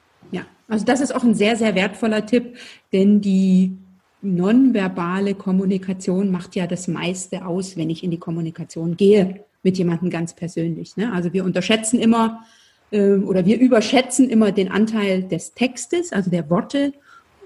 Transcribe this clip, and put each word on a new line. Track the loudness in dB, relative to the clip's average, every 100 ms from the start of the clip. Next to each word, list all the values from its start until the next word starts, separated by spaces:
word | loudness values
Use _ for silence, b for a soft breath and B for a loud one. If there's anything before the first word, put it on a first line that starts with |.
| _ _ -12
Ja, | -12 -12 _ -6
also | -2
das | 0 0
ist | 0
auch | 0
ein | 2
sehr, | 2 2 2
sehr | 0
wertvoller | 0 -2 -2 -2 -2
Tipp, | 0 -2 -2 B B B _
denn | 2 4 4
die | 2 2 4 4 2 -4 -16 _ _ _
nonverbale | -4 -2 2 4 4 2 -2 -4 -4 -2 -2
Kommunikation | -4 -2 0 0 -2 -4 -6 -4 -2 0
macht | -2 -6
ja | -6 -4
das | -6 -6
meiste | -6 -6 -6 -8 -10 -6
aus, | -6 -6 -6
wenn | -6
ich | -6
in | -6
die | -6
Kommunikation | -6 -6 -6 -10 -12 -8 -6 2
gehe | 4 6 2 -4 -18 _
mit | -2 0
jemandem | 0 -2 -2
ganz | -4 -8
persönlich, | -8 -10 -6 -6 -6 -10 -6
ne? | -4
Also | -4 -4
wir | -2
unterschätzen | -2 -2 0 0 0 2
immer, | 4 2 0 -4 B B B B _
ähm, | 0 2 2 2
oder | 2
wir | 2 4
überschätzen | 4 4 4 2 2 2 4
immer | 4 2
den | 2 0
Anteil | 0 0 0 0 -2
des | -2 -6 -8
Textes, | -4 -4 -4 -6 -4 -2
also | -4 -2
der | -2 0
Worte, | -2 -2 -2 -4 -6 b b _ _